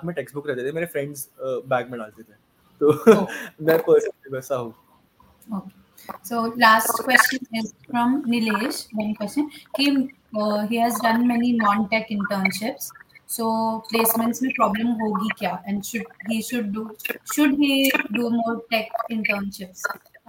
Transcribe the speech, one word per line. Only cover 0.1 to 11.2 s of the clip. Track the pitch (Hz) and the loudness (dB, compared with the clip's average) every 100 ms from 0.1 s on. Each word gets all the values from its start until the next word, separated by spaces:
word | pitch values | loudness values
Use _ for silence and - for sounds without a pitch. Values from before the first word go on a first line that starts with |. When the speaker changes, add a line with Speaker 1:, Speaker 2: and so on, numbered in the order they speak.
Speaker 1:
टेक्स्ट | 160 135 | -6 -8
बुक | 143 147 | -8 -6
रहते | 123 131 | -4 -4
थे, | |
मेरे | 160 170 | -4 -4
फ्रेंड्स, | 147 143 143 - - | -4 -6 -8 -14 -10
अ, | |
बैग | 131 123 131 127 123 | -6 -6 -2 -2 -2
में | 123 | -8
डालते | 107 110 | -12 -16
थे। | - _ _ _ _ - | -20 _ _ _ _ 0
तो | 147 | 4
Speaker 2:
Oh। | 220 233 208 185 - | 6 8 6 6 -6
Speaker 1:
<laughs> | - - | -12 -4
मैं | 156 165 | 2 2
personally | 165 151 147 - 139 | 6 4 4 -8 -10
वैसा | 131 - 131 | -8 -4 -4
हूँ। | 117 - _ _ _ _ _ _ - | -6 -12 _ _ _ _ _ _ -10
Speaker 2:
Okay। | 196 190 - _ _ - - - | -10 -10 -18 _ _ -18 -16 -6
So, | 233 | -4
last | 226 240 226 220 - - - | -2 4 6 6 4 -2 4
question | 247 - 262 | 4 4 0
is | 254 226 214 | -6 -6 -6
from | - - 240 240 277 | -10 -6 0 2 2
Nilesh, | 254 240 226 202 262 - - 220 | 0 0 0 0 -2 -6 -8 -4
one | 214 214 | -4 -4
question, | 208 285 302 - - - | -4 -2 -4 -6 -8 0
कि, | 285 277 262 - _ 214 | 2 2 0 -6 _ -2
uh, | 214 208 | 0 0
he | 208 233 233 | 0 2 2
has | |
done | 220 233 233 | 2 2 4